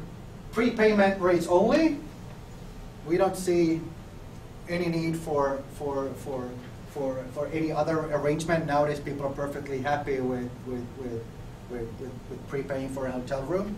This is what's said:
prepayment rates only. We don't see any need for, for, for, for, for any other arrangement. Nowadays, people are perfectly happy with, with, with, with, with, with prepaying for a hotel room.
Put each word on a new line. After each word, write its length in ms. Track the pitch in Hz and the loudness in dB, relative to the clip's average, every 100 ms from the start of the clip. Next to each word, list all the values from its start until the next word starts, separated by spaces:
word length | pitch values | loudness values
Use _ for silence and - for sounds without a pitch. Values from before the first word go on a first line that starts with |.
| - - - - - | -6 -12 -14 -14 -4
prepayment 680 | 214 247 220 214 208 196 190 | 2 2 6 6 8 6 6
rates 280 | 180 175 175 | 4 4 6
only. 500 | 180 214 294 320 - - - - - - - - - - - - | 6 8 8 6 2 -4 -12 -12 -12 -14 -14 -14 -12 -14 -10 0
We 100 | 175 | 4
don't 180 | 190 185 | 4 4
see 460 | 180 175 165 165 - - - - - - - - - | 2 4 6 4 -2 -10 -14 -14 -14 -14 -14 -12 -4
any 160 | 175 170 | -2 0
need 320 | 165 165 160 | 0 0 -2
for, 460 | 160 143 139 135 - | 0 2 2 0 -6
for, 360 | - 143 139 135 120 | -6 -4 -2 -2 -6
for, 340 | - 131 123 123 - - - | -6 -6 -6 -8 -12 -14 -10
for, 340 | 147 135 127 - | -4 -2 -2 -6
for 140 | 147 143 | -4 -2
any 240 | 156 156 | 0 0
other 280 | 147 151 160 156 | 2 2 2 0
arrangement. 540 | 147 147 156 170 165 143 | 0 2 2 2 2 4
Nowadays, 320 | 143 147 143 | 4 4 0
people 260 | 143 143 139 | -4 -4 -2
are 80 | |
perfectly 460 | 139 143 143 139 135 | -2 -4 -4 -4 -2
happy 400 | 139 147 143 131 | 0 0 0 0
with, 320 | 127 127 120 - 127 | 0 -2 -4 -8 -8
with, 180 | 127 120 - | -6 -6 -8
with, 240 | 127 113 113 - - - - | -6 -6 -8 -12 -12 -12 -10
with, 180 | 123 117 - | -6 -6 -8
with, 120 | 127 120 - | -10 -10 -10
with 180 | 117 - | -10 -6
prepaying 420 | 143 127 135 135 | -4 -2 -4 -4
for 180 | 135 131 | -4 -4
a 40 | |
hotel 300 | 127 120 135 | -4 -2 -4
room. 340 | 139 185 208 | 0 0 0